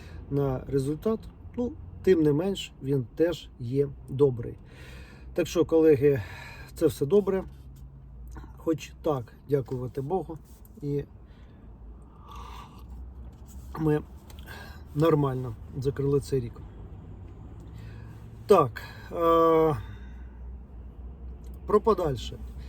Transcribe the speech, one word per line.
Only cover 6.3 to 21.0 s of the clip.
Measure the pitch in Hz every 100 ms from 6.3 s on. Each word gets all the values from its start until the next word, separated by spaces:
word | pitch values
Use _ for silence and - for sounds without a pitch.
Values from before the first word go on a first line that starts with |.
| - - - -
це | - 160
все | - 143
добре. | 202 196 190 175 - - - - - - - - - - -
Хоч | - 156 - -
так, | 165 139 110 - -
дякувати | 139 - 127 123 -
Богу. | 135 185 151 156 - - - -
І | 143 143 - - - - - - - - - - - - - 62 - - - - - - - - - - - - - -
ми | 156 151 - - - - - - - - -
нормально | 147 160 151 143 127 127 110 - -
закрили | 131 139 139 143
цей | - 135
рік. | 120 - - - - - - - - - - - - - - - - - - - -
Так, | 185 139 - - - -
е, | 180 165 165 165 160 160 123 - - - - - - - - - - - -